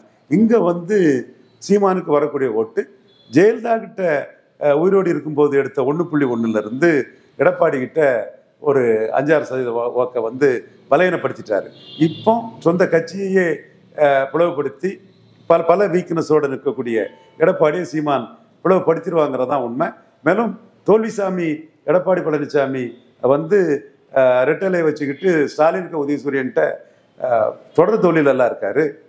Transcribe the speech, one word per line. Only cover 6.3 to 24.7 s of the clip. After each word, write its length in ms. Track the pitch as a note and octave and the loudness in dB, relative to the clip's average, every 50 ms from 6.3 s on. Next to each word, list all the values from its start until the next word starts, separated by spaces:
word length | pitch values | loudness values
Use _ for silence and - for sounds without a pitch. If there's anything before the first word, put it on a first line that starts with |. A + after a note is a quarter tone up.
| A#2+ A2+ A#2 A2+ G#2+ | 0 0 -2 0 0
இருந்து 340 | A2 G#2 G#2+ A#2+ C3+ D#3+ E3+ D#3 C#3 A#2 - - _ _ _ _ - | 0 0 -2 0 0 2 2 2 2 -2 -4 -10 _ _ _ _ 0
எடப்பாடி 400 | C#3 E3+ F3+ - F3 D#3+ C#3+ C3 | 0 0 2 2 0 0 0 -2
கிட்ட 220 | B2+ A#2+ - D#3+ D3+ C3+ B2+ A2 G2 - - - _ _ _ _ | -4 -4 -2 0 2 2 2 0 -4 -6 -12 -20 _ _ _ _
ஒரு 500 | - D3 C3+ C3+ B2 A#2 A2 G#2+ A2 - - | -2 0 2 2 2 2 2 0 0 0 -2
அஞ்சாறு 280 | C3 C#3+ D3 D#3+ D3 | -2 2 2 2 2
சதவீத 300 | C#3 - B2+ C3 B2+ A#2+ | 0 -2 -4 -4 -4 -4
வா-, 220 | A2+ A#2+ A#2 A#2+ A#2+ | -4 -4 -4 -2 -2
வாக்கை 300 | B2 B2 B2 - B2 A2+ | -2 -2 -2 -2 -4 -4
வந்து 280 | A2+ B2 B2+ D3 C#3 B2 A2 - - - - _ _ | -4 -2 0 0 0 0 0 -4 -10 -20 -20 _ _
பலகீனப்படுத்திட்டாரு. 800 | C3+ D#3 F3+ F3+ E3+ D3+ - B2+ B2 - - - G#2 F#2+ E2+ - - - - - - - | 2 2 2 2 0 -2 -4 -6 -6 -8 -6 -4 -4 -4 -4 -6 -12 -20 -20 -20 -2 0
இப்போ 540 | D#3 E3+ E3+ - - A3 A3+ A#3 A#3 - - - | 0 0 0 0 0 0 0 0 -2 -8 -14 -2
சொந்த 280 | - E3 F3 F3+ F#3 | -2 0 2 2 2
கட்சியையே, 600 | E3+ E3 E3 E3 - F3+ G3 G3 F#3+ F#3+ F#3+ F3+ E3 D3+ - - - _ _ _ _ _ | 2 2 0 0 -2 -6 -8 -6 0 0 0 0 0 -2 -4 -8 -16 _ _ _ _ _
அஹ், 300 | - D3+ C#3+ C#3 C3+ C3+ - - | 0 2 2 4 2 0 0 0
பிளவுபடுத்தி 580 | D#3 E3+ E3+ C3+ C#3+ C#3+ C3+ - - - F#3+ - - - _ _ _ _ _ _ _ _ | 0 0 0 0 -4 -6 -6 -8 -6 -6 -6 -6 -8 -14 _ _ _ _ _ _ _ _
பல, 160 | - E3 E3 - | 2 2 2 4
பல 240 | - E3+ F#3+ G#3 F#3 | 2 2 2 2 0
வீக்னஸோடு 600 | D#3+ F#3 E3+ - E3+ E3 C#3+ - D3+ D3+ C#3+ C#3 | 0 -2 -2 -2 -4 -4 0 2 2 2 2 0
நிற்கக்கூடிய 560 | C3+ - - C#3+ A2 B2+ B2+ A#2+ A2+ G#2+ G2 - - - - _ _ - | -4 -4 -4 -6 -4 -4 -6 -2 -2 -2 -2 -4 -8 -14 -20 _ _ 0
எடப்பாடியை 440 | D#3 F3+ F#3 F#3 E3 D3+ D3+ F3+ E3+ | 0 0 2 2 0 0 0 -2 -6
சீமான் 560 | - D#3 D#3 D3+ D3 C#3 B2+ A2+ G#2+ - - _ _ _ _ - | -6 -6 -4 -2 -2 -2 -2 -4 -6 -12 -20 _ _ _ _ 0
பிளவுபடுத்திடுவாங்கிறதான் 960 | E3+ F#3 F3+ - D#3 E3 D#3 - F#3+ F3 E3 D3 C#3 C3 B2 B2+ B2 D3 C3+ B2 | 2 2 2 2 0 0 0 -2 -2 0 0 0 0 0 -4 -2 -2 -2 -4 -4
உண்மை. 260 | A#2 A#2 C3+ E3+ A3 - - _ _ _ _ - | -4 -4 -4 -4 -6 -6 -10 _ _ _ _ -2
மேலும் 360 | D3+ F#3+ G#3+ A#3 G#3 F#3+ - - - _ _ _ | 0 0 0 0 -4 -6 -10 -16 -20 _ _ _
தோல்விசாமி, 600 | - G3+ A3 A3 A3+ - G3+ G3 F#3+ F#3 F3+ E3+ D#3+ D3 D3+ - - _ _ _ | 2 2 2 2 -2 -4 -4 -4 -4 -4 -4 -4 -4 -4 -6 -10 -16 _ _ _
எடப்பாடி 360 | C#3+ D#3 F3+ F3+ F#3+ F#3 F3 D3 | -2 0 0 2 0 0 0 0
பழனிசாமி 600 | D#3 D3+ C#3+ D3 - - D3 C3+ C3 C3+ C3 B2 A2+ - - _ _ _ _ | -2 -2 -2 -4 -2 0 0 0 0 -2 -6 -6 -8 -10 -14 _ _ _ _
வந்து, 400 | - B2 C#3 D3+ D#3+ D#3+ G3+ G3+ F3+ D#3 C#3+ - - - _ _ _ _ - | 0 0 0 0 0 0 0 2 2 2 0 -2 -4 -10 _ _ _ _ 0
அஹ், 300 | C3+ C3 B2+ B2 B2+ C3 | 2 2 4 4 2 2
ரெட்டலை 380 | C3+ D#3+ - G3 F#3+ | 0 0 -2 -2 -2